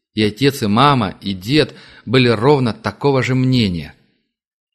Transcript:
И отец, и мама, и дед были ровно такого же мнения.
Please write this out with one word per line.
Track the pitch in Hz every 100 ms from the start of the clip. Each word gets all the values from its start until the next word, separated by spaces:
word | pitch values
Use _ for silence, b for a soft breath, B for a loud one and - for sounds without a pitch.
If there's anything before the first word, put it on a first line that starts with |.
| _
И | 107
отец, | 107 101 135 135
и | 107
мама, | 107 143 131 95 -
и | 98
дед | 95 101 151 131 B B B -
были | 127 123
ровно | 107 127 143 123
такого | - - - 143 131
же | 117 131
мнения. | 127 127 104 85 71 - _ _ _ _ _ _ _